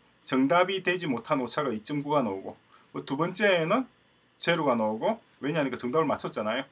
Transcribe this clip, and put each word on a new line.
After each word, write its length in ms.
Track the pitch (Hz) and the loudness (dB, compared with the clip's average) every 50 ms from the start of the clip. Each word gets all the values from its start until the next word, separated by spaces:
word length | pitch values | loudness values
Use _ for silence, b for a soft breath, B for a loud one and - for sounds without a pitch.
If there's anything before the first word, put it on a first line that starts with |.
| _ _ _ _ - | _ _ _ _ -8
정답이 600 | - 139 131 135 139 170 175 185 180 196 190 185 | -2 0 2 4 4 6 4 4 4 0 -2 0
되지 240 | 180 180 185 170 | -2 -2 -2 -2
못한 340 | 156 127 113 - - 151 139 | -2 -4 -4 -2 -2 -2 0
오차가 300 | 127 113 - 151 151 131 | -2 -2 -2 -2 -2 -2
이 120 | 110 107 - | -2 -4 -6
점 200 | - 147 147 139 | -4 -4 -4 -2
구가 200 | 143 156 147 127 | 0 0 0 0
나오고, 360 | 107 98 95 95 95 85 - _ b b b b b - | 0 -2 -6 -8 -10 -14 -16 _ b b b b b -12
그두 240 | - 143 - 143 | -10 -8 -4 -2
번째는 720 | 139 160 180 180 - 214 202 185 170 160 160 202 262 254 - _ _ _ _ _ _ _ _ _ | -2 -2 -2 -2 0 2 4 4 4 2 2 0 0 0 -4 _ _ _ _ _ _ _ _ _
제로가 380 | - - 170 170 170 156 139 120 | -4 0 0 2 2 4 2 2
나오고, 480 | 117 110 107 110 110 139 190 226 226 - _ _ - | 4 2 0 0 0 0 0 -2 -2 -6 _ _ -8
왜냐하니까 380 | 123 139 160 165 143 131 120 - | -4 -2 0 0 0 -2 -2 -4
정답을 260 | - 120 127 160 160 | -4 0 2 2 2
맞췄잖아요. 600 | 139 107 - - 170 - - 107 107 113 131 139 - | 2 0 -2 -4 -6 -6 -4 -4 -2 -2 -4 -4 -8